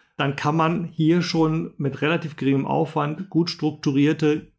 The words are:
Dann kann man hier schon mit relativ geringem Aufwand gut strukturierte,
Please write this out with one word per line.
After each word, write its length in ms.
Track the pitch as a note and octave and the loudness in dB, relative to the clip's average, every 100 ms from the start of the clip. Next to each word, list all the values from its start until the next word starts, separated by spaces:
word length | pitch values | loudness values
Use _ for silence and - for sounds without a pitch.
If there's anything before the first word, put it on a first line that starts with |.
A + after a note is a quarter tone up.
| _ - | _ -4
Dann 180 | C#3 C#3 | -4 -2
kann 200 | D3 D#3+ | 0 2
man 300 | D#3+ E3+ E3+ | 2 0 -4
hier 380 | - D#3 F3 | 0 2 4
schon 500 | E3+ E3 D#3+ D#3+ E3 - | 2 2 2 0 -4 -4
mit 260 | C#3 C3 | -6 -2
relativ 320 | D3 E3+ D#3 - | -2 -2 -4 -2
geringem 320 | C3+ C3+ D3 | 0 0 0
Aufwand 600 | C#3 D#3 D3+ D3 D#3 F#3+ | 0 0 -2 -4 -6 -2
gut 180 | D#3+ E3+ | 0 0
strukturierte, 1040 | - D3+ D3 D3+ C#3 D3 D3+ D#3 D3+ - | -2 -4 -2 -2 2 2 2 0 0 -4